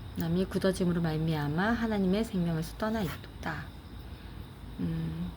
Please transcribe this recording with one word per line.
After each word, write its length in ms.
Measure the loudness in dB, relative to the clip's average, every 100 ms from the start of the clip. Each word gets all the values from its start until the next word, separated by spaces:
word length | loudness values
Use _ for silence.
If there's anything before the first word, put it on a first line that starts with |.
| -8 -2
남이 300 | 2 2 2
굳어짐으로 560 | 4 2 4 2 4
말미암아 720 | 2 2 2 2 2 2 2
하나님의 500 | 2 2 2 4 4
생명에서 540 | 2 2 2 2 -2 -2
떠나 240 | -2 0
있다. 640 | -2 -4 -10 -8 -6 -6 -8 -12 -12 -12 -12 -12 -12 -12 -12 -12 -12 -4
음, 500 | -2 0 -2 -2 -6